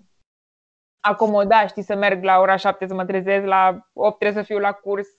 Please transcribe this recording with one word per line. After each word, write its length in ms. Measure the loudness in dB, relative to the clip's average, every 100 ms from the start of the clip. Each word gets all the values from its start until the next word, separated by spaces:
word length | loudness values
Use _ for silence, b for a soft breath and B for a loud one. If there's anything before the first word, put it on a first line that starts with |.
| _ _ _ _ _ _ _ _ _ _
acomoda, 680 | -4 0 0 0 4 2 2
știi, 160 | -4
să 120 | -6
merg 280 | -2 0 0
la 160 | 2 4
ora 160 | 4 2
șapte, 300 | 0 -4 -6
să 80 |
mă 100 | -8
trezesc, 400 | -4 -4 -2 -2 0
la 420 | 2 2 0 _
opt 260 | -2 -2 0
trebuie 240 | -4 -4
să 40 | -6
fiu 100 | -4
la 140 | -4
curs. 340 | -6 -6 -6 -8